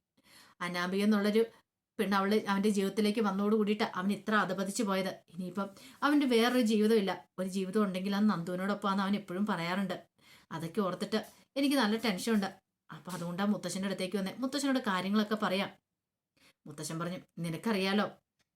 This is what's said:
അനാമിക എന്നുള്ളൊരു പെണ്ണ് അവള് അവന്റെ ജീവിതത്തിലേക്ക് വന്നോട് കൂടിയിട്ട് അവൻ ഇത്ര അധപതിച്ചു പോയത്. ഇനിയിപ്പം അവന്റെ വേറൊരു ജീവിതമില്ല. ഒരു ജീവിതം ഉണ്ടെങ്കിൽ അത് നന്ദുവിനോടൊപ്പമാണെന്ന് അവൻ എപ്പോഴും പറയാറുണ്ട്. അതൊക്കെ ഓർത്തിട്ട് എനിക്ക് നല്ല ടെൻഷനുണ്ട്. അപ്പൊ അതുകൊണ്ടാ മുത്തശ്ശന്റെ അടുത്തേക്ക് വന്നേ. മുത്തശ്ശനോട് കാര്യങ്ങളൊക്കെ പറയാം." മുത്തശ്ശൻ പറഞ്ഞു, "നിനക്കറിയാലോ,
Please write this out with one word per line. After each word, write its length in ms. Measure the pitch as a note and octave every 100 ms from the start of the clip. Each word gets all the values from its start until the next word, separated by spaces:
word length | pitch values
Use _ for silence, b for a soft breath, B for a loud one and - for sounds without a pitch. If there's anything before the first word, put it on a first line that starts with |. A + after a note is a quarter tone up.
| _ _ b b b -
അനാമിക 420 | F3+ F3 F3+ F#3+
എന്നുള്ളൊരു 420 | G#3 G#3 G#3 G#3+ A3+ B _ _ _ -
പെണ്ണ് 180 | G3 G3+
അവള് 240 | G3 G#3+ G3+
അവന്റെ 200 | G3 G#3+
ജീവിതത്തിലേക്ക് 520 | G3+ G3 G3+ G#3 G#3+
വന്നോട് 340 | G#3 F#3+ G#3 A3
കൂടിയിട്ട് 280 | G#3 G#3+
അവൻ 280 | A3 - G3
ഇത്ര 240 | G3+ - G#3+
അധപതിച്ചു 480 | F3+ F#3 F#3+ G3+
പോയത്. 260 | G#3 F#3+ F#3
ഇനിയിപ്പം 600 | E3+ - E3 F3+ G3+ G3 B B B
അവന്റെ 220 | C#4 D4 C#4
വേറൊരു 360 | A#3 A#3+ B3+
ജീവിതമില്ല. 640 | A3 A3 G#3+ A3+ F#3+ F3+ - -
ഒരു 80 | F#3
ജീവിതം 360 | F#3+ F#3 G#3+
ഉണ്ടെങ്കിൽ 320 | G3+ F#3 F#3+ G3+
അത് 140 | G#3+
നന്ദുവിനോടൊപ്പമാണെന്ന് 760 | F3 E3 F3+ G3 G3+ G3+ G3
അവൻ 120 | F#3+ G3
എപ്പോഴും 300 | - F3+ G#3
പറയാറുണ്ട്. 580 | F3+ E3+ F#3 F#3+ F3 - _ b b b
അതൊക്കെ 300 | D#3 E3 -
ഓർത്തിട്ട് 440 | F#3 F3+ - G#3+ B B B C4+
എനിക്ക് 200 | C#4 C#4
നല്ല 220 | G#3 A3+
ടെൻഷനുണ്ട്. 480 | A3+ F#3 - A3 G3 - _ _ -
അപ്പൊ 200 | D#3 -
അതുകൊണ്ടാ 340 | F3 E3+ F3 G3+
മുത്തശ്ശന്റെ 420 | F#3+ F3+ F#3+ G3
അടുത്തേക്ക് 300 | F#3+ F#3+ G#3
വന്നേ. 180 | F#3+ -
മുത്തശ്ശനോട് 400 | C4 C#4+ C#4 C4
കാര്യങ്ങളൊക്കെ 560 | A#3+ F#3 F#3+ G#3 G#3+ G#3+
പറയാം." 340 | F#3+ F#3+ E3+ - _ _ _ _ _ b b _ -
മുത്തശ്ശൻ 320 | D3 D3+ E3
പറഞ്ഞു, 180 | F3 F3+ - -
"നിനക്കറിയാലോ, 720 | E3+ D#3+ A#3 G#3 F#3+ G#3 F#3 - _ _ _